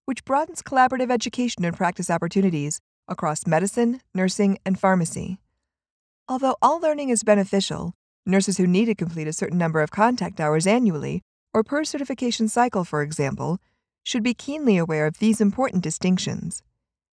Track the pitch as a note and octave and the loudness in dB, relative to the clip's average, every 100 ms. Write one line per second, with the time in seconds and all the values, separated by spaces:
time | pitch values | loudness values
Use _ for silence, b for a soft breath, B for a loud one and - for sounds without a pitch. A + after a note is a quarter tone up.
0 | - C4 - C#4 D#4+ E4 - C4 B3+ B3+ | -10 -8 -2 -2 -2 -8 -2 2 2 2
1 | B3 A#3+ A3+ - B3 - E3+ E3+ F3+ F3+ | 0 0 -2 -4 -4 -2 -4 0 -2 -2
2 | F3 E3+ E3+ G3 F#3+ D#3+ C#3+ - _ _ | -2 -2 0 2 2 0 -4 -8 _ _
3 | - F3+ D#3+ D3+ - D#3+ G3 - A#3 B3+ | -12 -6 -4 -2 2 2 2 0 0 -2
4 | _ F#3 F#3 - G3+ F#3+ F#3+ F#3+ F#3+ F#3 | _ -2 0 2 2 2 -2 0 2 2
5 | E3 - - F#3+ _ _ _ _ _ _ | 0 -6 -8 -10 _ _ _ _ _ _
6 | _ _ - C4 C4+ - B3 E4 D#4 D4 | _ _ -6 -2 0 2 0 2 0 0
7 | C4+ A#3 A3 G#3 G3 G3 - - E3+ - | 0 2 4 2 2 0 -2 -4 -8 -12
8 | _ _ - G3 G3 F#3+ F3+ F3+ A#3 G#3 | _ _ 0 2 2 2 4 4 2 0
9 | E3+ E3 D#3 D#3+ F#3+ F3 E3 D#3+ D3+ - | -4 -6 -6 -6 -2 0 2 2 0 2
10 | A3+ B3+ F3 - D3+ D#3+ F#3 A#3+ A3+ D3+ | 2 2 -4 -2 0 2 4 4 2 0
11 | C3+ D#3+ - _ _ A3 A3 C#4+ D4+ C#4+ | -4 -8 -10 _ _ -2 0 -2 -4 -4
12 | C#4 B3+ B3 A3+ A3 A#3+ B3 G3 E3+ D3+ | -6 -4 -2 0 0 2 2 0 -2 -2
13 | D3 D#3 C#3 - C3+ F3+ _ _ _ _ | -2 -2 -4 -2 -4 -4 _ _ _ _
14 | - B3 A#3+ A3+ - D4+ C4+ F#3 D#3+ D#3 | -6 -2 -2 -2 -6 -2 2 4 2 0
15 | D3+ - G#3+ G#3+ G3+ A#3+ C4 F#3 D#3+ - | 0 2 2 4 2 2 -2 -2 -4 -2
16 | F3+ F#3 - - E3 - - _ _ _ | 0 0 -2 -6 -8 -12 -16 _ _ _
17 | _ | _